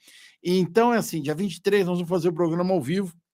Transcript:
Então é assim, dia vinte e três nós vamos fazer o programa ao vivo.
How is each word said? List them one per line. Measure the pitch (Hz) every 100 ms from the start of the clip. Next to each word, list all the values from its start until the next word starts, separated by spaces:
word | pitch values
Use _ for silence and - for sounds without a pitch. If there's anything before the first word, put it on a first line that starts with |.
| - - - _
Então | 170 185 170 220 240
é | 226
assim, | - 165
dia | 139
vinte | 151 202 165
e |
três | 196 208 180
nós | 180
vamos | 170
fazer | 185 170
o |
programa | 165 175 170 185
ao | 185
vivo. | 127 185 185 - _